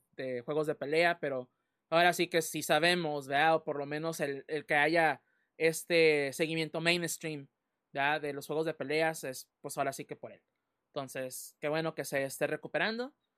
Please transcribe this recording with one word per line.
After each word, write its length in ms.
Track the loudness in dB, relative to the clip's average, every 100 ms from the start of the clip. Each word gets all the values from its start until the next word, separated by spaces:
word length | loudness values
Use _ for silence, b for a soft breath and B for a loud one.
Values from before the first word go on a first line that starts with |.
| _ -10
de 240 | -8 -6
juegos 260 | -4 -4 -2
de 80 |
pelea, 460 | -4 -2 2 2 2
pero 280 | -2 -4 -8 _ _ _ 0
ahora 220 | 4 4
sí 140 | 4 0
que 140 | 0
sí 200 | -2 -4
sabemos, 680 | 2 4 4 4 0 -4 -2
¿verdad? 280 | 2 4 4
O 80 |
por 120 | 0 -6
lo 80 | -4
menos 320 | -4 -4 -4
el, 240 | -4 -4 -6
el 180 | -8 0
que 80 |
haya 480 | 2 4 4 4 2 _ _ _ 0
este 760 | 0 0 0 6 6 6 2
seguimiento 480 | 0 -2 0 -2 0
mainstream, 680 | 2 2 0 -6 -6 -8 -12 _ _ _ _
¿verdad? 280 | -2 0 0
De 120 | -2
los 160 | -8 -4
juegos 180 | -4 -2
de 80 |
peleas 480 | -4 -2 0 0 -2
es, 260 | -8 -10 -14 _
pues, 180 | -12 -4
ahora 140 | -4
sí 140 | -4 -10
que 100 | -12
por 160 | -14
él. 100 | -18 _ _ _ _ _
Entonces, 680 | -10 -8 -8 -8 -10 -16 -8
qué 80 | -2
bueno 260 | -2 -2
que 100 | -4
se 200 | -4 -2
esté 240 | -2 -2 -4
recuperando 680 | -4 -4 -2 -2 -2 -8 _ _